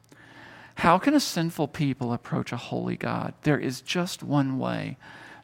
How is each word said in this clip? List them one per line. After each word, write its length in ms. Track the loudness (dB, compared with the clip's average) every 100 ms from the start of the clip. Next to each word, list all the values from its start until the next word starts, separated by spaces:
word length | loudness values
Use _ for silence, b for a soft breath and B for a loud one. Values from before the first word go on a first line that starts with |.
| _ B B B B B B 2
How 200 | 6 6
can 160 | 6
a 60 | 4
sinful 480 | 2 0 -2 0 -4
people 440 | 0 0 0 -2
approach 380 | -4 -2 -4 -4
a 60 | -8
holy 400 | -6 -4 -4 -4
God? 380 | -2 -2 -4 -2
There 160 | 0 2
is 220 | 0 -6
just 440 | -4 -4 -4 -6
one 340 | 0 2 2 0
way 380 | -2 -4 -6 -10 B B B B